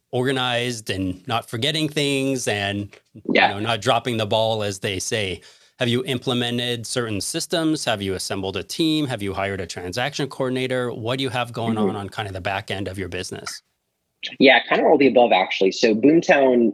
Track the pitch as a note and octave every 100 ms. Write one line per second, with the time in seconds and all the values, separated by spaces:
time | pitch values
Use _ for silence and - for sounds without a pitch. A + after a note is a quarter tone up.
0 | _ A#2+ B2+ C3 B2 A#2+ B2 A#2 G#2+ F#2+
1 | F#2+ F2+ - A#2 - A#2 C#3 D#3 D#3 D3+
2 | C#3+ C#3 C3+ C3 B2 G#2 G2+ G2+ G2+ -
3 | _ A2+ - A#2+ F#2 G2 A2+ A#2 A2+ A#2
4 | C3 A2+ G#2+ A2 A2 A2 G#2 G2 A2+ F#2+
5 | - A2+ G2 E2+ - - _ - B2 A#2+
6 | - B2 C3+ A#2+ A#2+ A#2+ B2 A#2+ A2+ B2+
7 | A#2 G2+ - E3 - E3+ D#3+ D#3 - G#2+
8 | G2 F#2 - G2 F#2+ F#2+ F2 - D#3+ D#3
9 | C#3+ A#2+ G2+ F#2+ G2 F#2+ F2+ - F2+ G2+
10 | C3+ D3+ C#3 - C3 B2+ B2+ B2+ B2 A#2+
11 | A2 C3+ C3+ B2 A#2+ A#2 A2+ A2 G2+ G2+
12 | G2 - G#2+ F#2+ F2+ G2 G#2 G2 F#2+ F#2+
13 | F2+ F2+ F#2 G2+ - - _ _ _ _
14 | _ _ - - C3+ A#2+ - F3 A3+ C#3+
15 | C3+ A#2+ A#2 G2 F#2+ - F#2+ - A#2 G#2+
16 | C3+ D#3+ E3 D3+ C3+ B2 A2+